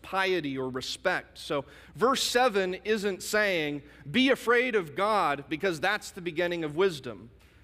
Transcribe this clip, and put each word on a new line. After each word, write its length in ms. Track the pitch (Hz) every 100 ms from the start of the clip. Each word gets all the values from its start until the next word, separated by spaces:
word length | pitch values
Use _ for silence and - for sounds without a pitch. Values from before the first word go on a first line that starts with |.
piety, 560 | - 190 190 180 147 131
or 100 | 131
respect. 680 | 127 - - 185 165 - -
So 260 | - 151 - - - 143
verse 260 | 220 262
seven 520 | - 240 254 202 185 185
isn't 400 | 202 214 202 180
saying, 580 | - 214 208 180 151 143 - - -
"Be 180 | 208 262
afraid 460 | 247 - 240 254 220
of 180 | 165
God 520 | 135 202 214 160 143 139
because 320 | 160 196 160
that's 320 | 180 202 -
the 80 | -
beginning 460 | 175 156 175 175 156
of 100 | 147
wisdom." 540 | 196 156 123 104 113 - - _